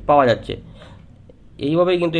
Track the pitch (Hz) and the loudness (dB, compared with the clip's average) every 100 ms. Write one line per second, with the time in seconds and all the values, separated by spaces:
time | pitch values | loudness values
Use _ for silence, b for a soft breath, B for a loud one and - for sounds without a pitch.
0 | - 143 127 107 - - - B B B | 0 2 4 0 -4 -12 -14 B B B
1 | B - - - - - 143 160 180 180 | B -20 -20 -20 -20 -8 -4 0 0 0
2 | 170 165 | 0 -2